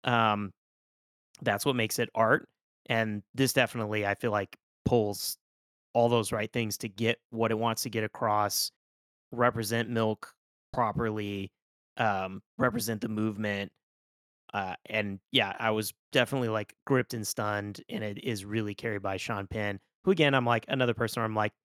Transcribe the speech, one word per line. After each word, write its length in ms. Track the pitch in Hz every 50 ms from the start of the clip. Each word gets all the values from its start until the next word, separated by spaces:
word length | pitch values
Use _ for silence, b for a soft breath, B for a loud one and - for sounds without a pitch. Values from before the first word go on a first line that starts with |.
| -
Um, 480 | 127 120 117 113 110 104 104 104 95 _ _ _ _ _ _ _ _ _ _ _ _ _ _ _ _ _ -
that's 240 | - 120 101 104 -
what 100 | 143 131
makes 240 | 120 110 107 - -
it 100 | 117 - _
art. 340 | 113 113 110 135 - - _ _ _ _ _ _ _ _ -
And 320 | 120 113 113 110 104 104 - _ -
this 180 | 120 135 123 -
definitely, 520 | 135 123 117 - 120 110 104 107 107 104
I 100 | 101 101
feel 160 | - - 117
like, 260 | 104 104 98 - - _ _ _ _ _ _
pulls 520 | - 123 117 107 104 101 - - - - _ _ _ _ _ _ _ _ _ _ _ -
all 160 | 120 117 117
those 220 | 120 117 107 -
right 200 | 117 107 107 107
things 260 | - 120 113 107 101 -
to 80 | - 113
get 300 | 95 101 113 113 117 _ _ _
what 220 | 120 113 113 110
it 60 | 113 110
wants 240 | 113 117 113 - -
to 60 | 117
get 140 | 107 113 107
across, 680 | 104 - - 120 107 104 107 104 101 - - - - _ _ _ _ _ _ _ _ _ _ _ _
represent 580 | - 117 120 123 110 113 110 101 117 117 120 117
Milk 440 | 120 113 113 110 110 _ - - _ _ _ _ _ _ _ _ -
properly, 760 | 127 120 107 104 - 117 110 107 107 104 104 101 98 95 95 _ _ _ _ _ _ _ _ _
um, 440 | - 120 107 101 95 95 95 95 92 _ _ _
represent 440 | - 135 123 104 120 - 117 110 104
the 80 | - 110
movement. 640 | 107 107 107 110 104 101 107 104 101 101 101 98 _ _ _ _ _ _ _ _ _ _ _ _ _ _ _ - -
Uh, 220 | 101 95 92 87 - _
and 340 | - 110 110 104 101 95 95 _ _
yeah, 220 | - 127 104 98 98 -
I 120 | 113 113
was 220 | 110 107 107 - - _ _ _ -
definitely, 360 | 135 120 - 139 135 123 113
like, 240 | 110 107 104 - _ _ _
gripped 280 | - 139 127 120 _ -
and 120 | 117 104
stunned, 540 | - - - 107 104 104 104 101 104 98 - - -
and 140 | - - 107
it 200 | 104 101 - -
is 220 | - 113 98 95
really 300 | 104 107 113 107 104 101
carried 260 | - - 117 107 101
by 160 | 98 98 95
Sean 300 | 92 - - 113 101 98
Penn, 320 | - - 110 104 104 101 98 _ _ _ _ _
who, 80 | 185
again, 220 | 196 160 151 143 135
I'm 120 | 131 120
like, 200 | 120 117 113 -
another 260 | - - 131 127 120 110
person 280 | 104 117 110 - 120
where 40 | 113
I'm 100 | 110 110
like 180 | 107 107 107 _ _